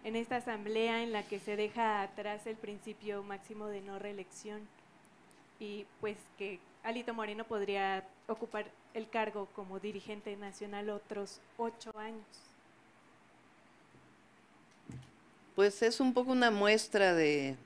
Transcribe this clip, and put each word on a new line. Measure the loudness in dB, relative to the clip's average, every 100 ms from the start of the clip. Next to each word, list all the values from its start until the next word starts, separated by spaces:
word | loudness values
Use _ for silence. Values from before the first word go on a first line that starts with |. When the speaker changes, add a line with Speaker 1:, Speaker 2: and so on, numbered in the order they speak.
Speaker 1:
en | -4 -4
esta | -2 -4
asamblea | -2 -6 -2 2 2 2
en | 0
la | -2
que | -2 -6
se | -4 0
deja | 0 2 2 2
atrás | -2 -4 -6 -6 -8
el | -8
principio | -8 -10 -10 -10 -6 -6
máximo | -6 -12 -12 -10 -8
de | -8
no | -8 -8
reelección | -8 -10 -12 -12 -12 -12 -14 -20 -20 -20 -20 -20 -20 -20 -20 -12
y, | -10 -8 -10 -6
pues, | -4 -4 -12 -10
que | -8 -8 -16 -10
Alito | -4 -4 -4
Moreno | -4 -4 -6 -4
podría | -2 0 2 2 0 -4 -18 -6
ocupar | -4 -4 -6 -6 -10 -10
el | -10 -4
cargo | 0 0 -2 -8 -8
como | -8 -6
dirigente | -6 -6 -8 -10 -8 -8
nacional | -10 -10 -8 -4 -4
otros | -4 -6 -6 -6 -10 -20 -4
ocho | -4 -4 -14 -10
años. | -10 -10 -14 -20 -20 -20 -20 -20 -20 -20 -20 -20 -20 -20 -20 -20 -20 -20 -20 -20 -20 -20 -20 -20 -20 -20 -20 -20 -16 -16 -16 -20 -20 -20 -10 4
Speaker 2:
Pues | 4 6
es | 2 6
un | 4
poco | 4 4
una | 6 6
muestra | 6 6 6 4 6 6
de, | 8 6 6 2 -4